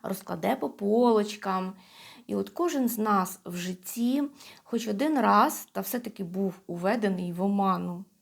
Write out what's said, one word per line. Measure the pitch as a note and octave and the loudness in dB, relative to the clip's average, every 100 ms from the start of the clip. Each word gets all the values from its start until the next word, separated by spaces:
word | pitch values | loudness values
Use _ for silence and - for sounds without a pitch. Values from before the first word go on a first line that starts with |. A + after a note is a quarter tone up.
розкладе | - F#3+ - E3+ F#3+ C4 | -6 -6 -6 -4 -2 0
по | C#4+ | -2
полочкам. | - G3+ A3 B3 A3 G#3 - G3 F#3 F#3 G3 - - - - - | -4 2 4 6 4 2 -4 -4 -2 -4 -8 -20 -20 -20 -20 -6
І | G3+ | -4
от | G3 | -4
кожен | - E4+ D4 B3 | -2 -2 0 0
з | A3+ | 0
нас | G#3+ G3+ F#3 - - | 2 2 2 -6 -10
в | F3 | -8
житті | F3+ F3+ - - A#3+ C#4 C#4+ - - - | -6 -8 -10 -2 0 0 -2 -6 -20 -20
хоч | _ A#3 A3+ | _ -4 -2
один | G3+ D4 D4 | 0 0 4
раз, | G#3+ G3+ B3 - - | 6 6 6 2 -10
та | - | -10
все-таки | G3 B3 A#3+ - | -6 -6 -6 -8
був | F#3 F3+ G3 F3+ - | -8 -2 -2 -4 -10
уведений | F3 F3+ A#3 G#3 F#3 F3+ | -2 0 2 0 0 -4
в | F3 | -2
оману. | G3 G3+ G3 F3+ F3+ F3 G3 _ | 0 2 2 0 -2 -8 -12 _